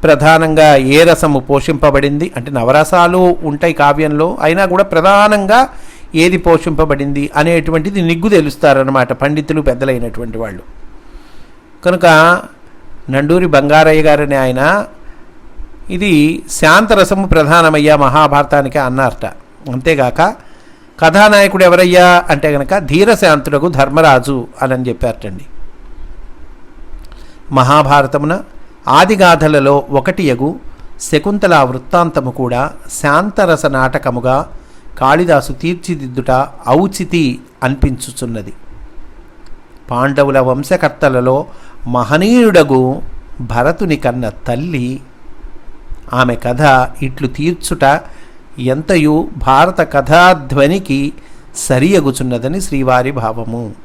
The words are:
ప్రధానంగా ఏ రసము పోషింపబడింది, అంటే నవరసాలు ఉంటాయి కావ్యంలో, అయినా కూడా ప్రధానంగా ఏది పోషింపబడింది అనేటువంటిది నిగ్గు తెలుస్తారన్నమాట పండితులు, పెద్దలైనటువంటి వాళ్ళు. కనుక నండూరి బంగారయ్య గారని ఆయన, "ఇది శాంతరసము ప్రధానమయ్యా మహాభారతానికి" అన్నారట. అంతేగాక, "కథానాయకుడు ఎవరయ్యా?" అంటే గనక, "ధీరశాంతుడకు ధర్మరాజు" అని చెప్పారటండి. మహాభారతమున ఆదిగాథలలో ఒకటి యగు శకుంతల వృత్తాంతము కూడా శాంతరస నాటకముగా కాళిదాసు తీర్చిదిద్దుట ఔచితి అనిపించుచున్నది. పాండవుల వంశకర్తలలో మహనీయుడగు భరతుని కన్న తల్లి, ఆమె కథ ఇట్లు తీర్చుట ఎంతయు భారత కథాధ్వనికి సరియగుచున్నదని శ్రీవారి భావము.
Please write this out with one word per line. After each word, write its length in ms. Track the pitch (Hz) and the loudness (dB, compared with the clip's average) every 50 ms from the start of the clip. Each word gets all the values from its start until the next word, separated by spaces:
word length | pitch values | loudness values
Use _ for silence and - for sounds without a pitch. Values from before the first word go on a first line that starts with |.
| - | 2
ప్రధానంగా 720 | 156 156 135 143 156 160 160 165 160 156 156 156 151 147 | 2 2 4 4 4 4 4 2 0 2 4 6 6 6
ఏ 280 | 139 135 131 139 151 170 | 4 4 4 4 4 6
రసము 360 | 170 165 - - 156 147 135 | 4 4 2 2 0 0 -2
పోషింపబడింది, 920 | 127 - 143 139 131 - 160 135 - 151 139 139 139 143 143 147 165 175 - 135 | -2 0 -2 -2 0 -2 -4 0 0 2 2 2 0 0 -2 -2 -6 -6 -8 -10
అంటే 140 | 120 139 | -10 -8
నవరసాలు 840 | 143 127 117 117 135 151 156 151 - 180 175 170 175 185 185 180 175 175 165 | -6 -4 -2 2 2 2 2 2 2 2 2 2 2 2 2 2 2 0 -4
ఉంటాయి 300 | 156 147 147 - 170 156 | -6 -6 -2 -2 -2 0
కావ్యంలో, 640 | - 143 143 143 147 156 151 151 147 156 175 - - | 2 2 2 2 2 0 -2 0 -2 -2 -2 -4 -2
అయినా 240 | - 151 165 185 196 | -2 0 0 0 0
కూడా 180 | 185 175 185 202 | 0 2 0 0
ప్రధానంగా 840 | 196 190 170 160 190 196 202 208 214 214 208 196 190 208 240 269 269 - - - - - - - - - | 0 0 0 2 4 4 4 4 4 2 0 0 2 2 2 2 2 -2 -14 -16 -18 -18 -20 -20 -6 -2
ఏది 220 | 160 165 180 180 180 | 0 2 2 2 0
పోషింపబడింది 920 | - 175 165 156 - 175 156 139 160 151 143 139 143 143 143 143 143 143 - | 2 2 2 2 2 -2 -2 -2 0 0 0 -4 -2 -4 -4 -4 -4 -4 -2
అనేటువంటిది 680 | 147 151 170 170 170 151 156 160 165 156 190 202 202 | -2 0 0 0 0 0 0 0 0 0 -2 -2 -2
నిగ్గు 280 | 175 165 170 165 170 220 | 0 0 -2 0 0 2
తెలుస్తారన్నమాట 840 | 208 180 156 147 131 - - 147 139 135 135 131 135 135 127 123 139 | 2 2 2 0 -4 0 2 2 4 4 2 0 0 0 0 0 -2
పండితులు, 480 | 131 139 143 151 151 147 151 156 156 | -4 -2 -2 -2 -4 -4 -4 -4 -2
పెద్దలైనటువంటి 760 | 147 139 123 123 135 135 131 123 117 117 110 110 120 117 110 113 | -2 -2 -2 -2 -2 -2 -2 -2 -4 -6 -6 -8 -10 -8 -8 -8
వాళ్ళు. 260 | 113 107 98 90 82 - - - - - - - - - - - - - - - - - - - _ - - - - | -10 -10 -10 -14 -16 -18 -20 -18 -18 -18 -18 -20 -20 -20 -20 -20 -20 -20 -20 -20 -20 -20 -20 -20 _ -20 -20 -6 -2
కనుక 200 | 180 180 180 175 170 160 156 160 170 175 180 - - - - - - - - - - - - - - | -2 0 2 4 4 6 6 6 4 4 0 -2 -10 -20 -20 -20 -20 -20 -20 -18 -18 -16 -16 -10 -4
నండూరి 360 | 131 135 143 147 165 180 180 | -2 -2 0 2 0 2 2
బంగారయ్య 560 | 175 147 139 139 143 147 156 160 160 156 156 | 2 2 2 4 4 4 6 6 6 4 4
గారని 340 | 151 156 147 147 147 143 139 | 4 4 4 2 2 0 0
ఆయన, 500 | 135 131 127 127 127 135 151 180 208 - - - - - - - - - - - - - - - - - - - - - - | 0 0 0 0 0 0 0 0 0 -2 -6 -12 -20 -20 -20 -18 -20 -20 -20 -20 -20 -20 -20 -14 -14 -14 -14 -14 -16 -12 -8
"ఇది 540 | 185 180 196 208 175 151 147 151 170 - - - | -6 -4 0 2 2 4 4 2 0 -4 -8 -10
శాంతరసము 760 | - - - 156 160 190 226 208 226 202 185 - 202 190 196 185 | -6 0 2 4 4 4 4 4 2 2 2 2 2 -2 0 0
ప్రధానమయ్యా 680 | - 165 151 143 160 170 165 160 156 151 147 151 151 | 2 2 2 4 4 4 4 4 2 2 4 4 4
మహాభారతానికి" 840 | 147 143 131 127 151 156 147 139 143 143 135 - 147 139 135 131 151 | 4 4 2 4 2 2 2 2 0 0 2 0 0 0 0 -2 -2
అన్నారట. 480 | 139 127 123 131 135 123 - - - 101 - - - _ - _ - 131 | -2 -2 -2 0 -2 -2 -2 -4 -10 -12 -12 -14 -20 _ -20 _ -12 -10
అంతేగాక, 640 | 123 131 127 165 165 139 131 123 117 - 160 196 233 - - - - - - - - _ - - _ - | -10 -4 -2 -2 0 0 0 -2 0 0 0 0 0 -6 -16 -20 -20 -20 -20 -20 -20 _ -20 -20 _ 0
"కథానాయకుడు 640 | - 160 160 196 208 214 208 202 202 196 190 185 185 | 0 2 4 6 4 6 6 6 4 2 2 4 4
ఎవరయ్యా?" 600 | 180 175 180 185 180 175 180 180 180 180 175 170 - | 4 6 6 4 4 6 6 6 6 6 4 4 0
అంటే 200 | 160 143 139 156 | -2 0 0 0
గనక, 280 | 147 143 139 135 190 202 | 0 0 -2 -2 -2 -4
"ధీరశాంతుడకు 920 | 170 139 143 170 196 214 226 - - 175 156 147 131 165 147 143 143 180 | -2 0 2 2 4 4 4 2 4 2 2 2 0 -2 -2 0 0 0
ధర్మరాజు" 760 | 165 131 139 139 135 156 160 156 135 131 120 135 139 131 120 - - - | 0 0 0 0 2 2 4 4 4 4 2 -2 -6 -6 -6 -10 -8 -6
అని 280 | 139 131 131 127 127 123 | -4 -4 -2 -4 -4 -6
చెప్పారటండి. 560 | 117 - - 120 113 - - 107 95 90 - - - - - - - - - - - - - - - - - - - - - - - - - - - - - - - - - - - - - - - - - - | -4 -4 -4 -6 -6 -6 -10 -14 -12 -12 -14 -12 -10 -8 -8 -10 -10 -14 -18 -18 -14 -14 -14 -14 -12 -14 -14 -16 -16 -16 -16 -18 -18 -20 -20 -20 -18 -18 -16 -14 -14 -14 -14 -16 -18 -18 -18 -20 -20 -20 -16 -4
మహాభారతమున 880 | - - 127 127 139 151 151 135 139 143 139 131 135 147 143 151 170 202 - - - - - - - - - - | 0 0 2 4 4 2 4 4 2 2 2 2 -2 -4 -2 -2 -4 -4 -6 -12 -18 -20 -20 -20 -20 -14 -4 2
ఆదిగాథలలో 960 | 127 147 180 190 220 196 196 180 170 151 156 156 151 147 135 135 143 143 139 - | 4 4 4 4 4 4 4 4 4 4 4 2 2 2 2 4 2 2 0 0
ఒకటి 400 | 143 147 135 - 139 - 185 147 | -2 -2 -2 -2 -4 -2 -2 -2
యగు 300 | 123 120 131 156 185 - - - - - - - - - | -2 -2 -2 -6 -6 -8 -12 -16 -16 -16 -16 -16 -16 -14
శకుంతల 540 | - - - 151 147 202 202 208 208 190 170 | -8 -2 -2 -2 -2 -2 -4 0 0 2 4
వృత్తాంతము 760 | 156 139 127 127 127 - - - 175 170 165 - 151 131 127 | 4 2 2 -2 -8 -8 -2 0 0 0 0 -2 -4 -4 -4
కూడా 400 | 123 - 131 123 120 120 135 156 - - - - - - | -6 -4 -4 -4 -2 -2 -4 -4 -8 -12 -16 -14 -14 -6
శాంతరస 640 | - 147 143 156 190 208 196 - 202 175 165 147 - | -2 0 0 0 0 -2 -2 0 0 2 0 0 0
నాటకముగా 840 | 151 139 131 127 135 131 147 - 135 120 120 120 127 131 135 160 - - - - - - - - - - - | -2 0 0 -2 0 -2 -2 -4 -4 -6 -2 -2 0 0 0 -2 -6 -12 -18 -18 -20 -20 -20 -20 -18 -8 -2
కాళిదాసు 540 | 135 131 143 160 180 175 160 139 127 - | 0 2 2 2 2 2 2 0 0 -2
తీర్చిదిద్దుట 960 | 143 127 - 160 180 170 - - 175 147 139 127 127 127 - - 127 127 135 135 - - - - | -10 -6 -4 -6 -6 -6 -6 -8 -8 -8 -8 -8 -8 -8 -2 0 0 0 0 -2 -6 -12 -4 0
ఔచితి 720 | 127 156 190 196 190 - 190 180 - 175 160 131 123 - - - _ _ - | 0 2 2 0 -2 -6 -8 -4 -2 0 0 0 -2 -6 -12 -20 _ _ -4
అనిపించుచున్నది. 880 | 127 135 135 - 143 131 107 - - 120 - - 120 113 113 101 - - - - - - - - - - - - - - - - - - - - - - - - - - - - - | -4 -2 0 -2 -2 -2 -4 -10 -14 -12 -10 -8 -8 -8 -10 -10 -12 -16 -16 -16 -18 -18 -18 -18 -16 -16 -16 -16 -16 -18 -20 -20 -20 -20 -20 -16 -16 -16 -16 -18 -20 -20 -20 -12 -8
పాండవుల 480 | 123 120 127 139 139 139 143 139 139 135 | -4 -2 -2 -2 0 0 0 2 2 0
వంశకర్తలలో 1080 | 127 127 127 135 143 - 185 180 - 147 - - - 143 131 127 123 131 131 143 156 156 - - - - - - - 123 | 2 0 0 -2 -2 -2 -2 -2 -2 -4 -4 0 -2 0 0 2 0 0 0 0 -2 -6 -14 -20 -20 -20 -18 -14 -10 -4
మహనీయుడగు 1120 | 123 123 120 107 143 156 185 214 240 247 240 220 196 175 151 139 135 131 131 127 135 - - - - - - - - - | -4 -4 -2 0 0 0 2 4 4 4 4 4 6 4 4 4 4 2 2 0 -2 -4 -8 -10 -10 -12 -14 -14 -12 -12
భరతుని 540 | 127 110 104 117 123 151 170 175 208 185 156 | -10 -6 -4 -2 0 -2 -2 -2 -2 -2 -2
కన్న 340 | 147 - 135 120 127 123 110 | -2 -2 -4 -4 -2 -6 -8
తల్లి, 720 | 101 - - - 117 120 147 175 165 139 123 123 131 139 - - - - - - - - - - - - - - - - - - - - - - - | -8 -8 -8 -6 -6 -6 -6 -6 -6 -6 -6 -6 -8 -10 -14 -20 -20 -20 -18 -18 -16 -16 -14 -14 -14 -14 -14 -14 -16 -16 -12 -12 -14 -12 -10 -8 -2
ఆమె 220 | 123 131 123 120 | -2 0 0 -2
కథ 520 | 110 - 123 123 127 151 147 135 127 127 127 - - - | -4 -4 -6 -2 0 2 4 4 4 2 -2 -6 -8 -8
ఇట్లు 240 | 131 131 - 143 127 | -8 -8 -6 -8 -8
తీర్చుట 720 | 127 - 147 165 180 170 - - - - - 135 143 160 - - - - - - - - - - - - | -6 -4 -4 -4 -4 -4 -6 -8 -4 0 2 2 2 0 -2 -10 -18 -20 -20 -20 -20 -20 -20 -20 -14 -8
ఎంతయు 680 | 127 127 131 143 156 - 190 175 151 151 151 156 165 - - 147 | -4 -4 -4 -4 -2 -2 0 0 2 2 0 0 -2 -4 -8 -6
భారత 560 | - 135 135 135 156 180 185 - 170 - - | -2 2 2 4 4 2 2 -2 -4 -2 0
కథాధ్వనికి 1200 | 143 135 127 151 170 175 185 185 160 139 127 127 139 139 143 170 196 190 - 135 135 139 147 - - - - - - - - - | -2 0 2 4 4 6 6 4 2 -2 -6 0 0 2 2 0 -2 -4 -4 -4 -4 -4 -6 -8 -12 -20 -20 -20 -20 -20 -18 -14
సరియగుచున్నదని 1080 | - - - 131 127 131 170 202 190 147 139 131 - 131 127 123 120 113 135 156 190 | -12 -4 -2 0 0 2 2 2 2 2 0 -2 -4 -4 -6 -6 -4 -6 -6 -6 -6
శ్రీవారి 500 | 185 - 151 135 135 127 127 127 127 131 | -6 -4 -4 -2 0 0 0 0 0 -2
భావము. 600 | 139 127 113 110 110 117 113 110 113 120 120 107 98 - - | -4 -4 -6 -6 -6 -6 -8 -8 -8 -8 -10 -10 -14 -16 -20